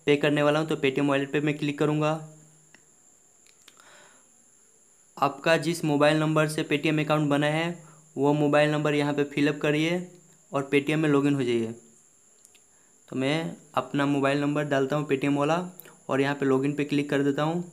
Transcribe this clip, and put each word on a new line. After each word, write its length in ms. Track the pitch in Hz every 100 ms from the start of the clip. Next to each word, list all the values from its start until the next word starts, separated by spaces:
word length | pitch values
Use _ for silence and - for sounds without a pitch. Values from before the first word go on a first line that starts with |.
पे 140 | - 143
करने 260 | 147 147
वाला 160 | 147 151
हूँ 100 | 156
तो 80 | 151
Paytm 300 | 139 135 143
wallet 260 | 139 139
पे 80 | 147
मैं 160 | 151 151
click 220 | 151 143
करूँगा। 320 | 151 151 151 160 156 - - - - - _ _ - _ _ _ - _ - _ - - - - - _ - _ _ _ _ _ _ -
आपका 400 | 139 139 170 165
जिस 260 | 147 165
mobile 340 | 156 143 147 156
number 300 | 156 156 156
से 140 | 156
Paytm 380 | 151 147 156 156
account 280 | 151 156 147
बना 160 | 143 147
है 340 | 156 165 175 - - _ -
वो 160 | 143
mobile 360 | 151 147 147 151
number 240 | 151 151
यहाँ 180 | 147 147
पे 100 | 143 143
फिलअप 320 | - 143 147
करिए 400 | 151 151 160 180 180 - _ _ _
और 100 | 143 135
Paytm 300 | 143 143 156
में 80 | 156
login 260 | 139 143
हो 80 | 139
जाइए। 320 | 120 117 113 117 - - _ _ _ _ - - _ _ _ _ _
तो 80 | 135
मैं 400 | 131 156 165 - -
अपना 320 | - - 143 143
mobile 340 | 143 135 143
number 240 | 147 151 147
डालता 300 | 139 135 147
हूँ 100 | 147
Paytm 300 | 139 143 143
वाला 220 | 143 170 180 - - - -
और 120 | 131
यहाँ 140 | 139
पे 120 | 143 135
login 260 | 131 143
पे 100 | 143
click 240 | 143 147 143
कर 120 | 143
देता 200 | 139 139
हूँ। 200 | 151 175 180